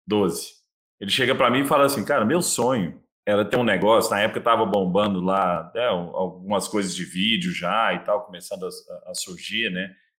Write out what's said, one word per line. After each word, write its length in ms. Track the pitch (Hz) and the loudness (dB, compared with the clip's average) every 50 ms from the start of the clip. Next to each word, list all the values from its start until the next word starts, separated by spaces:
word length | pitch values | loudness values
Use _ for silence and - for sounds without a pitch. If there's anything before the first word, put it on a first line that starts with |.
| _ | _
doze. 440 | - 107 104 98 - - - - - - _ _ _ _ _ _ _ _ _ | -2 0 2 2 2 0 -4 -8 -12 -16 _ _ _ _ _ _ _ _ _
Ele 100 | 101 98 | -6 -4
chega 240 | - 135 127 160 180 | -2 0 0 2 2
pra 160 | - 131 120 | 4 2 4
mim 120 | 123 135 | 4 2
e 60 | 143 139 | 2 2
fala 180 | 160 139 139 | 4 4 4
assim, 180 | 139 139 107 98 | 4 2 0 -2
"Cara, 220 | - 143 131 107 | 0 0 2 2
meu 160 | 113 156 180 | 2 2 2
sonho 600 | 170 - - - 117 123 135 110 90 76 - - _ _ _ _ _ | 0 0 0 0 0 0 0 0 -2 -4 -6 -10 _ _ _ _ _
era 200 | 104 104 101 107 | 0 2 2 2
ter 100 | 104 - 127 | 2 0 2
um 60 | 120 | 2
negócio", 480 | 110 98 90 98 104 113 104 - - | 2 2 4 6 6 6 6 4 2
na 80 | 107 101 | 2 2
época 200 | 107 104 - 113 | 2 0 0 0
tava 240 | - 117 117 107 110 | 2 2 2 4 2
bombando 560 | 98 101 101 95 90 87 101 107 104 98 90 | 2 2 2 2 2 2 2 2 2 0 0
lá, 500 | 90 92 95 98 95 90 87 82 82 - - | 0 0 2 2 2 2 0 -2 -4 -6 -4
né, 160 | 113 123 120 | -2 0 0
um, 260 | 98 87 87 85 - | 0 0 -2 -4 -4
algumas 520 | - 92 87 87 90 92 98 104 95 90 - | -4 -4 -4 -6 -10 -6 -4 -2 -2 -2 -2
coisas 260 | 107 104 98 90 85 | -2 -2 -2 -2 -4
de 120 | 92 85 | -8 -8
vídeo 460 | 67 80 92 101 110 113 95 87 90 85 | -6 -4 -2 0 0 0 0 0 -4 -4
já 400 | 80 87 87 101 113 113 98 90 | -4 -4 -2 0 0 0 0 -2
e 60 | 85 - | -2 -2
tal, 220 | - 104 104 104 | -2 -2 -2 -2
começando 400 | - 92 87 - - 101 92 92 | -6 -14 -18 -14 -12 -10 -10 -8
a, 460 | 90 85 - - - 90 - - 90 | -10 -10 -12 -16 -18 -18 -18 -16 -14
a 20 | 87 | -12
surgir, 560 | - - 95 90 85 - - 104 113 113 104 | -10 -10 -12 -12 -14 -10 -6 -4 -4 -2 -2
né? 180 | 90 92 95 95 - _ _ _ _ | -4 -6 -8 -8 -12 _ _ _ _